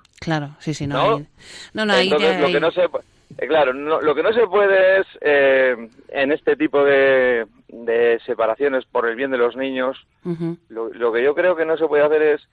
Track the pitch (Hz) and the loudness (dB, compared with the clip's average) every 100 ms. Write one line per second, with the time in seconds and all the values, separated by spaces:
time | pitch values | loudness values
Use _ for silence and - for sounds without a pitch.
0 | _ _ - 156 143 147 - 147 143 135 | _ _ -6 -4 -6 -10 -10 -8 -6 -2
1 | 175 220 147 _ - - - - 214 190 | 0 -2 -6 _ -20 -20 -14 -6 0 0
2 | 185 151 - 180 - 147 160 180 175 - | 2 2 0 0 0 0 0 0 -2 -2
3 | - _ _ - 123 156 135 131 147 156 | -12 _ _ -10 -2 0 2 -2 -4 -2
4 | 156 139 175 226 208 196 202 190 185 190 | 0 0 0 0 2 2 4 4 4 2
5 | 190 - 147 143 139 135 131 117 113 - | 0 -4 0 2 4 4 2 0 -8 -20
6 | - 139 139 156 - 147 151 143 143 139 | -12 -4 -2 -2 0 0 0 2 4 4
7 | 135 131 127 120 110 _ _ 117 117 117 | 4 4 2 0 -4 _ _ -12 -4 0
8 | 117 117 - 110 110 113 143 131 - 123 | 2 0 -2 -4 -2 -2 -2 -2 -4 -4
9 | 117 113 135 127 120 117 135 131 127 135 | -4 -4 -4 0 0 -2 -6 -4 -6 -6
10 | _ _ 180 165 170 170 _ 113 113 117 | _ _ -10 -6 -6 -8 _ -10 -10 -4
11 | 117 113 135 147 180 165 160 160 156 147 | -2 0 0 0 0 0 -2 -2 0 2
12 | 147 156 156 147 - | 2 2 2 0 -4